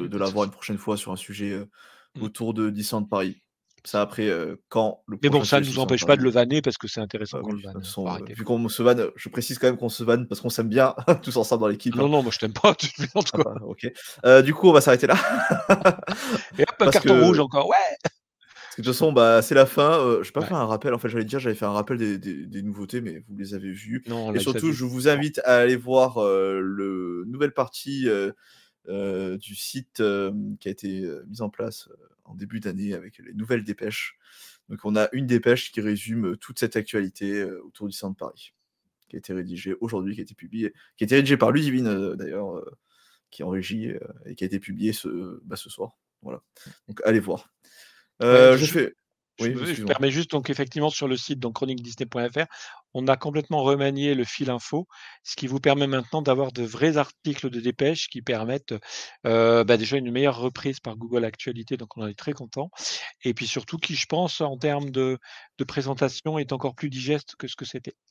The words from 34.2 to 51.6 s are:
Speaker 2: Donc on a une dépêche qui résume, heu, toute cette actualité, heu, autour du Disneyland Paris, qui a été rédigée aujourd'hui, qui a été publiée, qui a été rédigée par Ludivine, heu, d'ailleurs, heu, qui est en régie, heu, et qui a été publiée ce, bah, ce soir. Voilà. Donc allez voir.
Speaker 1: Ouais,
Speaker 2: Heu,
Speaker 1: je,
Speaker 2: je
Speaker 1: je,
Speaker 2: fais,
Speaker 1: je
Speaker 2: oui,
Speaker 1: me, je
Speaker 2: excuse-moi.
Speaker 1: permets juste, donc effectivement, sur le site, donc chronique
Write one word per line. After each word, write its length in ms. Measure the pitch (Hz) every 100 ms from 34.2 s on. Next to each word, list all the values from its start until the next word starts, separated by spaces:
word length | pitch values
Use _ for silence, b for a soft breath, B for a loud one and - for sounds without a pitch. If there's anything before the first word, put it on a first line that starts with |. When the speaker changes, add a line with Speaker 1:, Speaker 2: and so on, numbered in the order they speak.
| b b b b -
Speaker 2:
Donc 120 | 104 104
on 100 | 104
a 140 | 107
une 140 | 127 131
dépêche 440 | 120 120 123 -
qui 80 | -
résume, 460 | 107 104 107 113 98
heu, 100 | 104
toute 220 | - 113
cette 160 | 113 113
actualité, 560 | 104 110 98 - 101 101
heu, 200 | 92 92 -
autour 220 | - 104
du 60 |
Disneyland 220 | - 98 98
Paris, 380 | - - - _ _ _ _ _ _
qui 80 | -
a 20 |
été 140 | -
rédigée 420 | 92 90 87 92 92
aujourd'hui, 340 | 113 107 95 107
qui 60 |
a 20 |
été 120 | 82 -
publiée, 380 | 85 113 107 - b -
qui 60 |
a 40 | 107
été 80 | 135
rédigée 200 | 135 135
par 140 | 113
Ludivine, 360 | 139 147 127 117
heu, 280 | 98 98 -
d'ailleurs, 400 | 73 92 98 85
heu, 80 | - - _ _ _ _ _
qui 120 | -
est 20 | 92
en 40 |
régie, 380 | 95 90 110 113
heu, 100 | - - - -
et 80 | 120
qui 80 | -
a 20 |
été 120 | 98
publiée 340 | 98 92 107
ce, 480 | 107 90 87 90 90 -
bah, 100 | 95
ce 120 | -
soir. 280 | - 95 _ _ _
Voilà. 180 | - 64 _ _ b b -
Donc 120 | 104 -
allez 140 | 113
voir. 280 | 101 104 - _ _ b b b b - 120
Speaker 1:
Ouais, 180 | 127 131
Speaker 2:
Heu, 40 |
Speaker 1:
je, 80 | 131
Speaker 2:
je 60 | 151
Speaker 1:
je, 60 |
Speaker 2:
fais, 220 | 165 117 - _ _ _ -
Speaker 1:
je 120 | 117
Speaker 2:
oui, 60 | 123
Speaker 1:
me, 180 | 156
je 60 | 139
Speaker 2:
excuse-moi. 60 | 104
Speaker 1:
permets 260 | 135 151
juste, 200 | 139 170
donc 180 | 151 127
effectivement, 400 | 135 131 151 151
sur 180 | - 139
le 80 | 127
site, 220 | - 139
donc 160 | 123
chronique 260 | 110